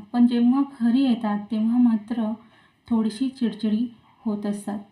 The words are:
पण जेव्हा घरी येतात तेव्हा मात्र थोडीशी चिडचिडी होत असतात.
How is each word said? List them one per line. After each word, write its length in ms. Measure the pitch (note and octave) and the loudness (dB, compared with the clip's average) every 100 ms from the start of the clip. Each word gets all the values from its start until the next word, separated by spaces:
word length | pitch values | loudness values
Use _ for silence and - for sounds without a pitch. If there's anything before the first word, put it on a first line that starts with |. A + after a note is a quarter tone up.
| - | -4
पण 140 | A#3+ A#3+ | 2 4
जेव्हा 360 | A#3+ A#3+ C4+ C#4 - | 4 2 2 -2 -2
घरी 220 | A#3 B3 | 0 2
येतात 360 | C4+ A3 G#3+ G#3 G#3 | 2 0 -2 -4 -4
तेव्हा 280 | A3 A3 B3 | -2 0 4
मात्र 540 | A#3+ A3 - A#3+ G#3+ A3 - _ _ _ - | 4 2 -2 -4 -4 -6 -12 _ _ _ -4
थोडीशी 400 | A3+ A3 G3+ C4+ | -2 0 -2 -4
चिडचिडी 580 | - A3+ - A3 G#3+ A#3+ - _ _ | -2 -4 -2 -2 -2 -2 -8 _ _
होत 220 | A3+ G#3 G#3 | -6 -4 -4
असतात. 320 | G3+ - G3+ - | -6 -6 -10 -12